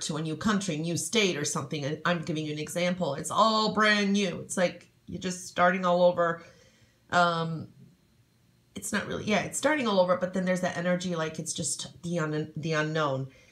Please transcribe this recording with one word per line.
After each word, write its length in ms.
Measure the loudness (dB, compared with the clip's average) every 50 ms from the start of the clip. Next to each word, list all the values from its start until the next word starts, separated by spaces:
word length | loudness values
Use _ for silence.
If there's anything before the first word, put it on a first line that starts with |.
to 140 | -4 -4 -4
a 60 | -4
new 140 | -4 -4 -4
country, 400 | -2 0 2 2 2 0 0 -2
new 200 | -2 -2 -2 -2
state 400 | -2 -4 0 0 2 2 2 2
or 80 | 0 -2
something. 400 | -2 -2 -4 -4 -4 -6 -4 -4
And 160 | -4 -4 -2 -2
I'm 180 | -2 -2 -2
giving 240 | -2 -4 -4 -4 -4
you 60 | -4
an 60 | -4 -6
example. 540 | -6 -6 -4 -2 0 0 0 0 -2 -2 -2
It's 180 | -4 -6 -2
all 400 | 2 4 4 4 4 2 2 2
brand 400 | 2 4 4 4 4 4 4 2
new. 260 | 2 2 2 0 -2 -6
It's 160 | -8 -6 -2
like 320 | 0 0 0 0 -4 -18 _ _ _ _
you're 140 | -12 -10 -8
just 280 | -6 -6 -6 -8 -10 -6
starting 360 | 0 2 4 4 4 2 2
all 180 | 2 4 6
over. 420 | 6 6 6 6 2 2 0 -2 -8 -20 -20 -20 -20 _ _ _ _ _ _ _ _ 0
Um, 580 | 4 4 4 4 4 2 -2 -2 -4 -6 -8 -12 -16 -20 -20 -20 _ _ _ _ _ _ _ _ _ _ _ _ _ _ _ _ -14
it's 160 | -12 -8 -4
not 160 | -4 -4 -2 -4
really, 160 | -6 -4 -2
yeah, 180 | 0 0 0
it's 160 | 0 -2 -4 0
starting 300 | 0 2 2 2 0 2
all 100 | 4 4
over, 180 | 4 4 4
but 180 | 0 0 -2 -2
then 100 | -2 0
there's 160 | 0 0 0
that 160 | 0 -2 -4
energy, 400 | -2 0 0 0 0 -2 -2 -2
like, 240 | -2 -4 -4 -6 -8
it's 120 | -8 -8
just 480 | -6 -6 -4 -6 -6 -6 -8 -12 -14 -10
the 160 | -6 -4 -2 -2
un-, 320 | 0 0 -2 -2 -4 -4 -6
the 160 | -6 -4 -2 0
unknown, 540 | 0 0 0 0 0 0 0 0 -2 -4 -6 -10 -18 -20 _